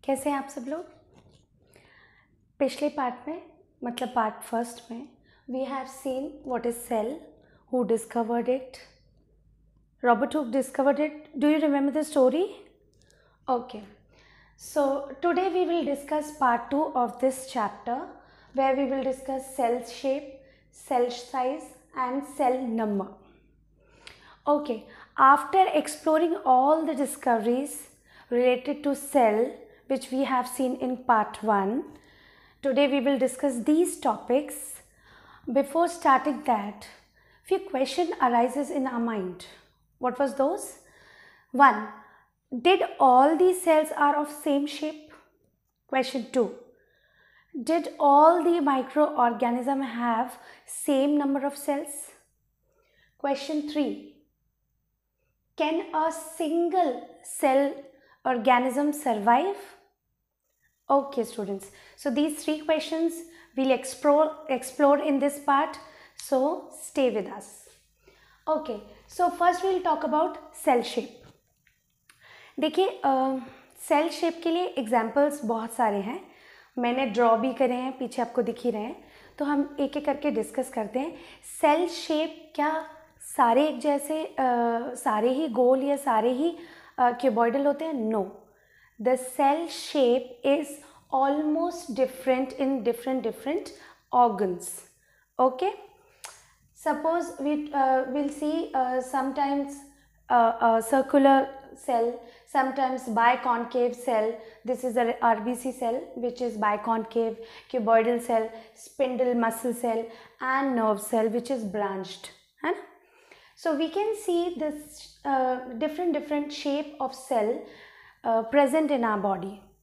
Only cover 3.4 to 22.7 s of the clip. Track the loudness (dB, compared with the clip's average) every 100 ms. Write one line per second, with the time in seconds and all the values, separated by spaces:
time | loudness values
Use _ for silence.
3.4 | -14 _ _ _ -10 -6 -4 0 -2 -4
4.4 | -6 -6 -6 -10 -16 -14 -16 _ _ _
5.4 | -10 -6 -6 -6 -10 -10 -6 -6 -8 -12
6.4 | -6 -4 -4 -6 -4 -4 -2 -6 -14 -20
7.4 | _ _ _ -2 0 0 -2 -4 -2 -2
8.4 | 0 -2 -4 -18 -20 _ _ _ _ _
9.4 | _ _ _ _ _ _ 2 2 2 -2
10.4 | -2 -2 -2 0 0 2 -2 -4 -14 0
11.4 | 2 4 2 2 0 0 -2 4 4 4
12.4 | -2 -6 -20 _ _ _ _ _ _ _
13.4 | -4 -4 -4 -16 -18 -20 _ _ _ _
14.4 | _ _ -6 0 0 0 -6 -4 0 2
15.4 | 0 0 0 0 0 -4 -4 -4 -4 0
16.4 | 2 2 0 -2 0 0 -2 0 -2 -2
17.4 | -8 -4 -4 -6 -6 -6 -8 -16 -20 _
18.4 | _ 0 2 4 2 0 -2 -4 -6 -6
19.4 | -6 -2 0 0 -4 -6 -2 -2 -4 -20
20.4 | -20 _ _ -20 -2 0 0 -2 -8 -4
21.4 | -2 -4 -8 -20 _ -6 -4 -4 -6 0
22.4 | 0 2 -2